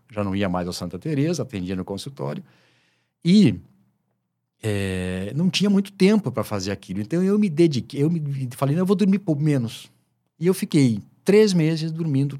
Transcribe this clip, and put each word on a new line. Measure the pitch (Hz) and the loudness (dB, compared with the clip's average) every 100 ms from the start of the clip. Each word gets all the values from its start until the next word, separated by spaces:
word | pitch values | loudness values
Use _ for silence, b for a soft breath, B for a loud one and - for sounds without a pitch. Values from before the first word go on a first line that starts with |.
| _ | _
Já | 104 | -6
não | 101 95 | -4 -2
ia | 98 | -2
mais | 90 90 | -2 -4
ao | |
Santa | 87 90 90 | -6 -10 -10
Teresa, | 156 147 151 180 | -6 -2 -2 -4
atendia | 123 101 90 95 | -6 -8 -6 -6
no | |
consultório. | 92 98 - - 69 - - b b b b b b _ | -8 -10 -12 -10 -10 -10 -14 b b b b b b _
E, | 170 202 165 90 - _ _ _ _ _ _ _ _ _ | 2 6 6 2 -6 _ _ _ _ _ _ _ _ _
é, | 110 104 98 92 92 92 98 135 | -4 -2 -2 -4 -4 -6 -6 -2
não | 185 | -2
tinha | - 202 | 0 2
muito | 196 196 | 2 0
tempo | - 185 220 131 | 2 4 4 0
pra | 117 | -4
fazer | 104 104 95 | -4 -4 -4
aquilo. | 98 - 92 | -6 -6 -8
Então, | 107 170 | -4 -2
eu | 190 208 | 0 2
me | 208 | 0
dediquei, | 151 170 131 117 135 | 2 2 2 -4 -2
eu | 147 | 0
me | 170 147 139 127 - | 0 -4 -4 -6 -4
falei, | 139 156 | -2 0
"Não, | |
eu | 185 | 2
vou | 196 | 2
dormir | 202 196 | 2 2
pou-, | 202 143 | 0 0
menos." | 151 143 113 - - _ _ _ _ _ | 0 0 -2 -6 -18 _ _ _ _ _
E | 165 | 0
eu | |
fiquei | 190 202 160 135 104 - _ | 0 0 4 4 2 -4 _
três | - 208 214 | 4 6 6
meses | 180 156 160 160 | 4 2 0 -4
dormindo | 160 165 135 143 139 | -4 -2 0 0 -4